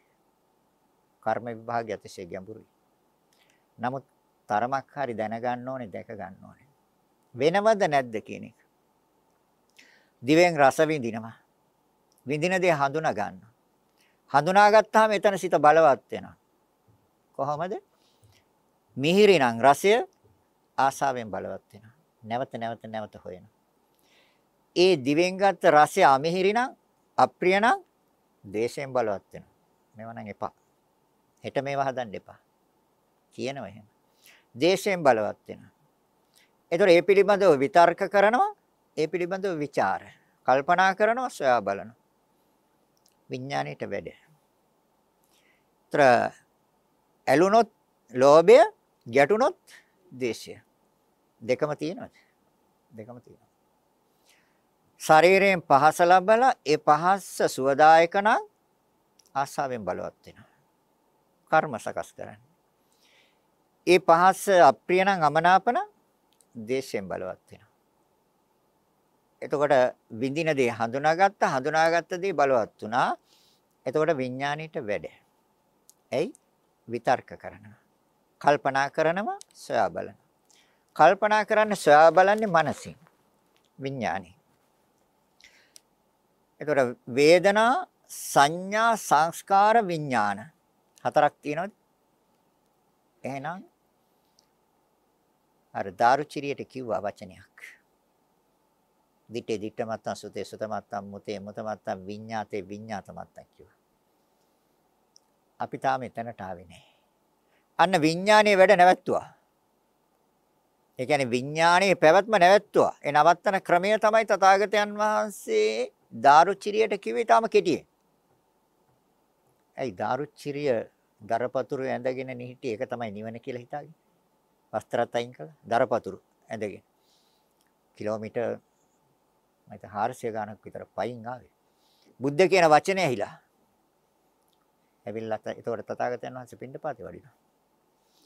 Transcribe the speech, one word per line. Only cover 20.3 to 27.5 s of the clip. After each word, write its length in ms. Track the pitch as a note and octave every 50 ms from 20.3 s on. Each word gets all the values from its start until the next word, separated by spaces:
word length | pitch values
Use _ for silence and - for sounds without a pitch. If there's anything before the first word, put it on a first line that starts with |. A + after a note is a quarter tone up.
| _ _ _ _ _ _ _ _ -
ආසාවෙන් 500 | - C3 C3+ - - D3 C3+ B2+ B2 A2+
බලවත් 400 | G#2+ F#2 F#2+ F#2+ F#2+ F#2+ F#2 _ _
වෙනවා. 240 | - G#2 G#2+ A2+ _ _ _ _ _ _ A2+
නැවත 300 | G#2+ A#2 B2 C3+ - -
නැවත 300 | A#2 A2+ A2+ A#2 - -
නැවත 300 | A2+ A2 A2 G#2+ G#2 -
හොයනවා. 380 | G2+ - F2+ F2+ F2+ G2+ G#2 _ _ _ _ _ _ _ _ _ _ _ _ _ _ _ _ _ _ _ _ _ _ _ _ -
ඒ 200 | E3 F3+ F#3+ F3+
දිවෙන් 420 | C#3+ A#2+ C3+ D3 D#3+ F3 F3+ F#3
ගත්ත 260 | F#3 G3+ G3 F3+ - -
රසය 360 | E3+ D3+ D3 D3+ - - G3 F3+
අමිහිරි 500 | D3 C3+ C3 D3 E3 E3+ F#3+ F#3 G3 G#3
නම්, 180 | A#3 B3+ C4+ - _ _ _ _ _ _ _ -
අප්‍රිය 420 | - B2+ B2+ _ - F3+ F3+